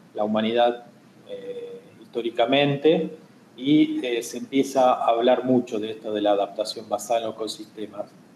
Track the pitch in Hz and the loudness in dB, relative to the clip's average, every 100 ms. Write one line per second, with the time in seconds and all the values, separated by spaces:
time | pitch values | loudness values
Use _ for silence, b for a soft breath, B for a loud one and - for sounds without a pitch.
0 | _ - 107 107 110 117 120 120 - - | _ -6 -2 0 0 4 2 2 -10 -20
1 | _ _ - 98 98 - - - - - | _ _ -18 -14 -12 -12 -12 -16 -20 -20
2 | - 120 117 117 117 139 143 139 156 175 | -10 -6 -4 0 2 4 2 2 2 2
3 | 160 - - _ _ 117 131 156 156 156 | 0 -10 -20 _ _ -6 2 4 4 0
4 | 127 117 113 123 117 135 131 135 127 123 | -2 -4 -4 -10 -2 0 0 4 4 4
5 | - 117 123 123 127 123 - 110 110 107 | 2 2 4 2 4 2 2 -4 -6 -8
6 | 117 104 101 101 98 - 107 - 107 104 | -6 -2 2 2 0 -4 -6 -8 -6 -6
7 | - 117 113 - 107 - - - 104 101 | -2 -2 -2 -8 -10 -10 -14 -12 -12 -10
8 | - - - | -14 -14 -20